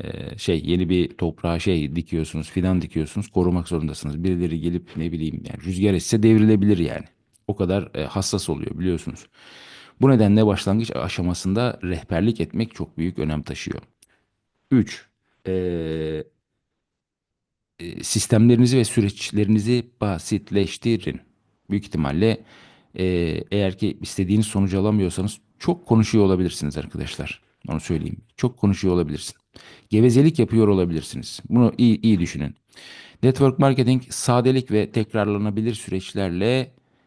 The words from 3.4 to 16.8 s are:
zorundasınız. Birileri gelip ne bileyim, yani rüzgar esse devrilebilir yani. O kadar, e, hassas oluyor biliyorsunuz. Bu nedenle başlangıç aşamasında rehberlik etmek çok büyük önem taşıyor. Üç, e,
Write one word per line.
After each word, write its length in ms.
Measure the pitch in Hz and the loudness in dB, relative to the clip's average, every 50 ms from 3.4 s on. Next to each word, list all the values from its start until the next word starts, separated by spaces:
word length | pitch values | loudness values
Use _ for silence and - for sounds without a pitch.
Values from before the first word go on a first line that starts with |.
| 87 90 87 90 82 | 2 2 0 -2 -2
zorundasınız. 560 | - 90 80 76 78 73 - - 73 71 78 87 | -4 -4 -4 -4 -4 -8 -8 -8 -8 -8 -4 -2
Birileri 360 | 95 92 87 87 82 80 82 | -2 -2 0 -2 -4 -4 -4
gelip 380 | 78 87 85 87 87 - - | -4 -4 -4 -4 -8 -8 -10
ne 140 | 80 80 85 | -8 -6 -6
bileyim, 320 | 85 80 80 78 - - - - | -6 -4 -6 -6 -6 -8 -12 -12
yani 140 | - - - | -14 -12 -8
rüzgar 300 | 92 95 90 98 104 95 | -8 -4 0 2 2 2
esse 300 | 85 - - - 110 107 | 0 0 0 0 4 6
devrilebilir 540 | 113 110 110 107 107 110 101 98 104 104 | 6 6 8 6 6 6 4 4 4 2
yani. 280 | 87 85 - 73 76 - - _ _ _ _ _ _ _ | 2 0 -2 -4 -8 -12 -16 _ _ _ _ _ _ _
O 80 | - 98 | -8 -4
kadar, 360 | - 98 87 92 101 87 - - | -2 -2 0 0 -2 -2 -6 -8
e, 100 | - 76 | -8 -8
hassas 440 | 90 - 101 95 - - 95 - - | -4 -4 -4 -4 -2 -4 -4 -2 -4
oluyor 300 | 78 73 78 - - 73 | -4 -4 -4 -8 -6 -4
biliyorsunuz. 480 | 90 92 87 80 - 82 - - - _ _ _ - - - - - - - - - - _ _ | -2 -2 -2 -2 -4 -10 -12 -12 -18 _ _ _ -20 -20 -20 -20 -20 -20 -20 -20 -20 -20 _ _
Bu 80 | 131 135 | 4 6
nedenle 360 | 135 113 107 101 101 110 110 | 6 6 6 6 6 6 6
başlangıç 500 | 107 98 92 - 98 95 110 113 - - | 4 2 0 0 0 0 0 -2 -4 -6
aşamasında 840 | - 64 92 - - 87 90 87 - - 95 95 110 123 120 - - - | -6 -6 -6 -4 -4 -2 -2 -4 -2 -2 -2 -2 0 -2 -2 -4 -6 -6
rehberlik 580 | 90 92 82 - _ 90 82 98 117 117 - | -6 -6 -6 -6 _ -2 0 0 0 0 -2
etmek 340 | 85 80 - 82 113 113 - | -6 -6 -4 -6 -6 -6 -6
çok 220 | - 80 - _ | -12 -12 -10 _
büyük 220 | - 80 92 85 - | -6 -6 -6 -4 -4
önem 240 | 73 76 78 76 73 | -4 -4 -4 -6 -6
taşıyor. 360 | - 69 - - 69 - - - _ _ _ _ _ _ _ _ _ _ _ _ _ _ _ _ _ | -8 -12 -10 -10 -10 -10 -10 -12 _ _ _ _ _ _ _ _ _ _ _ _ _ _ _ _ _
Üç, 340 | 135 123 104 - - - - _ _ _ _ _ _ _ _ | 2 2 2 0 -4 -18 -18 _ _ _ _ _ _ _ _
e, 60 | 95 92 92 90 90 87 85 82 80 80 80 80 78 80 78 78 _ _ _ _ _ _ _ _ _ _ _ | -4 -4 -2 -2 -2 -4 -4 -4 -4 -4 -4 -4 -6 -6 -8 -10 _ _ _ _ _ _ _ _ _ _ _